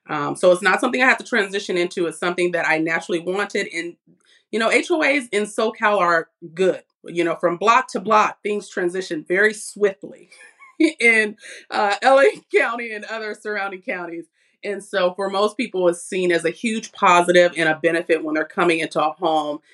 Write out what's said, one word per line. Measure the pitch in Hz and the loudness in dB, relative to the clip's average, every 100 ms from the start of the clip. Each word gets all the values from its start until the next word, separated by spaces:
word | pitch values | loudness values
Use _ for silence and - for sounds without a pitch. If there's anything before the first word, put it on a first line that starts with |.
| - | -8
Um, | 151 147 - | -6 -4 2
so | 180 | 4
it's | 180 | 4
not | 196 202 | 2 2
something | 247 254 | 0 2
I | 262 | 2
have | 226 | 2
to | |
transition | - 233 196 202 - 180 | 0 -2 -2 -4 -4 -2
into. | 175 190 165 | -2 -2 -6
It's | - | -4
something | 180 180 175 | -4 -2 -2
that | 170 151 | -2 0
I | 160 | 0
naturally | 160 165 - 170 | 0 -4 -4 -6
wanted. | 160 196 202 208 190 | -4 -4 -4 -4 -6
And, | 165 170 - _ _ _ _ - | -8 -10 -14 _ _ _ _ -8
you | 214 | -2
know, | 220 | 2
H | 240 311 | 0 2
O | 320 | 0
As | 285 285 240 | 2 0 0
in | 208 | -2
SoCal | 208 - 226 226 214 202 | -2 -2 -4 0 0 2
are | 175 165 160 _ 170 | 2 0 -2 _ -14
good. | 160 185 143 _ _ | 0 0 0 _ _
You | - 170 | -8 -4
know, | 170 156 | -2 0
from | 170 170 | -2 0
block | 208 247 247 | 2 2 0
to | 226 | -6
block, | 190 214 180 - | 0 2 2 -2
things | 208 208 202 | -6 -6 -6
transition | 202 175 185 185 160 - | -4 -4 -4 -6 -8 -2
very | 185 214 | 2 2
swiftly | 214 - 202 202 196 - - - - - _ | 0 -12 -2 -2 -2 -18 -20 -20 -20 -20 _
<laughs> | - - - - | -16 -2 -2 2
in, | 233 220 214 214 - - - | 4 4 0 -6 -18 -20 -6
uh, | - 202 202 | -2 0 2
L | 247 269 | 4 6
A | 415 - - | 6 2 -2
County | 381 254 240 233 | 0 0 -4 -8
and | 214 | -10
other | 202 220 214 | -8 -8 -8
surrounding | 214 214 208 196 185 | -8 -8 -6 -6 -8
counties. | 247 185 170 170 160 _ _ _ | -8 -8 -8 -12 -14 _ _ _
And | 202 196 | -8 -8
so | 208 196 180 | -4 0 0
for | 180 190 | 0 -4
most | 190 214 - | 0 0 -2
people, | 226 185 175 | -4 2 2
it's | 170 | 0
seen | - 185 180 | -6 -2 0
as | 170 | 0
a | 165 | 0
huge | 165 226 220 - | -4 -4 -4 -8
positive | - 190 175 180 175 175 156 | 0 4 6 6 6 6 4
and | 160 | 0
a | 151 | 2
benefit | 165 170 180 160 | 0 0 0 0
when | 156 | 0
they're | 156 | -4
coming | 151 196 175 165 | -4 0 2 2
into | 151 160 | -2 0
a | 151 | -2
home | 156 165 156 147 147 _ | 0 0 0 0 -8 _